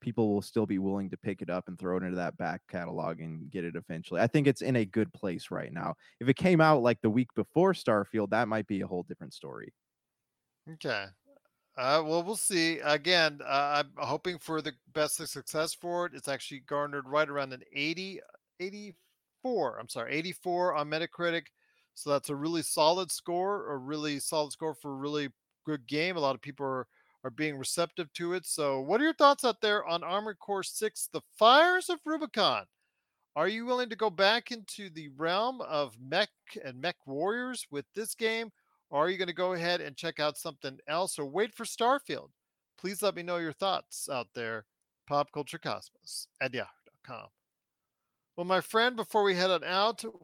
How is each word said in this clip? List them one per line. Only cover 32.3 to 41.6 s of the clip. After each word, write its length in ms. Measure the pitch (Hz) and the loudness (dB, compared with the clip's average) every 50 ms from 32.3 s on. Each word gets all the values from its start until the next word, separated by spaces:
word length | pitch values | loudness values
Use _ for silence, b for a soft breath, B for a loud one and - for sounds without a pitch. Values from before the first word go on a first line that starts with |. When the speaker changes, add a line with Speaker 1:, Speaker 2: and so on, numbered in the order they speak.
| - 220 190 147 120 104 95 _ _ _ _ _ _ _ _ _ _ _ _ _ - | 0 2 4 4 4 2 -4 _ _ _ _ _ _ _ _ _ _ _ _ _ -2
Speaker 2:
Are 100 | 147 160 | 0 0
you 180 | 190 214 226 233 | 0 0 -2 -2
willing 240 | 247 247 247 247 220 | -2 -2 -2 -2 -4
to 60 | 226 | -2
go 140 | 190 220 208 | -2 -2 0
back 420 | 170 165 196 196 226 240 - - | 2 4 4 6 4 4 0 -4
into 380 | 247 226 196 - - - 202 185 | -10 -12 -12 -12 -12 -12 -12 -12
the 180 | 156 160 151 143 131 | -12 -12 -14 -12 -8
realm 460 | 135 160 165 180 202 220 254 262 240 | -4 -2 0 2 2 0 0 -2 -6
of 360 | 160 - 156 147 143 123 107 | -6 -4 -2 -2 -2 -2 -6
mech 340 | 117 127 131 151 190 208 - _ _ _ - - 208 - | -12 -8 -2 0 0 0 0 _ _ _ -18 -16 -14 -12
and 160 | 135 123 127 | -12 -10 -6
mech 160 | 143 175 170 _ - | -6 -6 -6 _ -10
warriors 580 | 139 135 143 170 196 226 240 247 254 247 - - - | -8 -6 -2 -2 -2 -2 -2 -4 -6 -8 -10 -10 -8
with 140 | 143 143 - _ - | -8 -10 -8 _ -8
this 200 | 196 220 - - | -8 -8 -8 -6
game? 360 | - 226 220 226 226 233 214 - _ _ _ _ _ _ - | -2 -2 0 0 -2 -4 -8 -12 _ _ _ _ _ _ -4
Or 140 | - 143 156 | 0 0 2
are 40 | 180 | 2
you 80 | 190 180 | 0 -2
gonna 140 | 185 175 165 | -2 -4 -2
go 200 | 175 180 180 185 | 0 0 0 0
ahead 280 | 170 170 175 175 170 | 0 0 0 0 0
and 140 | 151 147 135 | -2 -6 -8
check 240 | - - 165 160 - | -8 -6 -6 -2 0
out 160 | 147 151 147 | -2 -2 -2
something 440 | - - 165 143 _ - 135 135 - - | -4 -8 -10 -10 _ -10 -10 -10 -10 -6
else 320 | 143 156 170 190 170 - - | -2 -2 0 0 -2 -2 -6
or 60 | 147 | -6
wait 260 | 135 143 185 220 220 - | -2 0 0 0 -2 -2
for 100 | - | -8